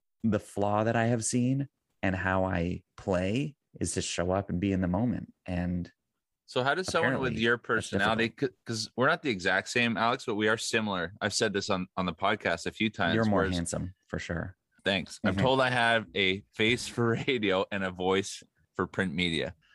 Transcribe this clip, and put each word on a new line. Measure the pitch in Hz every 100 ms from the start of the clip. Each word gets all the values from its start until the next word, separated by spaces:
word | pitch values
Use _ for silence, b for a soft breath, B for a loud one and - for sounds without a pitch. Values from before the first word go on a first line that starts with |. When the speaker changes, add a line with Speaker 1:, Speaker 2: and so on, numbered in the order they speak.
| _ _
Speaker 1:
the | 113 104
flaw | - - 101 104
that | 110 117
I | 113
have | 120
seen | 107 123 123 135 139 _ _ _
and | 98
how | 92 95 95
I | 92 90 85 90 - -
play | - 90 92 113 151 - _ -
is | 92
to | 95
show | - - 87
up | 95 98
and | 90
be | 98
in | 95
the | 90
moment. | 92 120 95 - _ -
And | 87 87 90 87 - _ _ _ _ -
Speaker 2:
So | 127
how | 127
does | 156 185
someone | 175 131
with | 127 131
Speaker 1:
apparently | 110
Speaker 2:
your | 117 120
Speaker 1:
that's | -
Speaker 2:
personality, | 110 - 101 104 110 113
Speaker 1:
difficult. | - 135
Speaker 2:
c-, | - -
'cause | 113 110 -
we're | 135
not | 165
the | 147
exact | 98 92 95 -
same, | 123 120 101
Alex, | 113 127 -
but |
we | 104 107
are | 117
similar. | - 113 107 92 85 101
I've | 104
said | - 113
this | 98 98
on, | 95 92 -
on | 92
the |
podcast | 82 98 107 98 85 90
a |
few | - 107
times, | - 87
Speaker 1:
You're | 107
more | 110 98
Speaker 2:
whereas | 95 87
Speaker 1:
handsome, | 85 80 87 - _
for | 87
sure. | - 85 82 - _ _
Speaker 2:
Thanks. | 92 98 73 -
I'm | 104
Speaker 1:
Mm-hmm. | 92
Speaker 2:
told | 127 131
I | 127
have | 123 117 117 95 -
a | 95 95 -
face | - 110 123 -
for | - 117
<laughs> | 113 -
radio | 127 104 92 98
and | 101
a | 95
voice | 90 90 95 101 - - _ _
for | - 92
print | - 95
media. | 76 87 78 65 - b